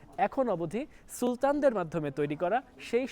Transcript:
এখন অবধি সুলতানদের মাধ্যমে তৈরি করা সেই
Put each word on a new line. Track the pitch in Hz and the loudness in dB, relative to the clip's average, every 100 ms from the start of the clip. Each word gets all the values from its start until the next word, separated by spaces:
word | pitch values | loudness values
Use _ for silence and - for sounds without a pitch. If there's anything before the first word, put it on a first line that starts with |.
| - - 202 | -10 -2 0
এখন | - 240 170 | 2 0 0
অবধি | 170 220 302 - - - | -2 -4 -8 -12 -14 -2
সুলতানদের | 247 247 269 285 269 214 | -2 2 2 4 2 2
মাধ্যমে | 165 170 147 147 | -2 -4 -4 -2
তৈরি | 147 151 | -2 0
করা | 180 240 - - - | 0 0 -2 -14 -2
সেই | 240 262 | -2 0